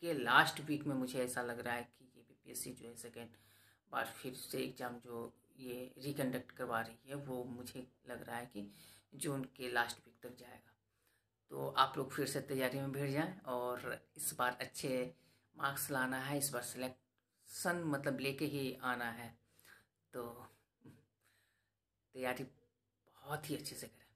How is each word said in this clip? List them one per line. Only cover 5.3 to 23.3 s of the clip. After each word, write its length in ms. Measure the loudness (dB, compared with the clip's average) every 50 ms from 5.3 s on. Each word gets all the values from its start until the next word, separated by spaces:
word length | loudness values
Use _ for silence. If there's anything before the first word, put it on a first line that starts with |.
| -10 -16 _ _ -18
ये 380 | -12 -8 -8 -6 -6 -8 -8 -10 -6
reconduct 540 | -4 -2 0 2 2 2 2 0 -4 -4
करवा 280 | -6 -6 -2 0 2 2
रही 280 | 0 0 -6 -14 -12 -8
है, 60 | -8
वो 300 | -6 -4 -4 -2 -2 -2
मुझे 480 | -4 -6 -8 -8 -8 -8 -10 -10 -12 _ _ -10
लग 160 | -8 -8 -8
रहा 140 | -6 -4 -4
है 100 | -4 -4
कि 260 | -6 -8 -8 -8 -10 -12 -16 -20 -20 -20 -20 -20 _ -8
जून 300 | -4 -2 0 0 0 -2
के 240 | -4 -6 -6 -4 2
लास्ट 300 | 4 4 4 2 0 -8
वीक 200 | -10 -20 -20 -14
तक 140 | -14 -14 -12
जाएगा। 380 | -14 -16 -16 -18 -18 -20 -20 -20 _ _ _ _ _ _ _ _ _ _ _ _ _ _ -8
तो 180 | -4 -2 -2 2
आप 260 | 6 6 6 6 6
लोग 160 | 0 -2 -2
फिर 140 | 0 0 0
से 140 | 2 0 -2
तैयारी 380 | -2 0 0 2 2 2 2 2
में 140 | -2 0
भिड़ 180 | 0 0 0 2
जाएं 300 | 2 2 0 0 -2 -8
और 680 | -6 -4 -2 0 0 0 -2 -2 -2 -4 -6 -6 -8 _ -10
इस 180 | -6 -4 -2 2
बार 240 | 4 4 2 2 0
अच्छे 540 | -4 -6 -6 -4 -2 0 2 0 0 -2 -6 -14 -20 -20 -20 _ _ _ -8
marks 340 | -2 0 0 0 0 0 2
लाना 280 | 4 4 4 4 2 0
है, 200 | 0 2 2 2
इस 120 | 2 2
बार 120 | 0 0
सिलेक्शन 460 | -2 -2 -4 -2 -4 -4 -4 -8 _ _ _ _ _ _ _ _ -18 -12 -6 0 2 2 2
मतलब 440 | 2 2 2 2 2 2 2 2 2
लेके 240 | 2 0 2 2 2
ही 300 | 2 2 2 0 0 -2
आना 360 | -2 0 0 0 0 0 -4
है। 280 | -4 -6 -8 -10 -12 -16 _ _ _ -20 -20 -20 -20 -20 -20 _ _ _ _ _
तो 340 | -6 -6 -6 -6 -8 -10 -14 -16 -18 _ _ _ _ _ -20 -20 -20 -20 -20 _ _ _ _ _ _ _ _ _ _ _ _ _ _ _ _ _ _ _ _ _
तैयारी 320 | -6 -2 0 2 2 0 -2
बहुत 1080 | -6 -10 -18 _ _ _ _ _ _ _ _ _ -20 -20 -14 -6 -4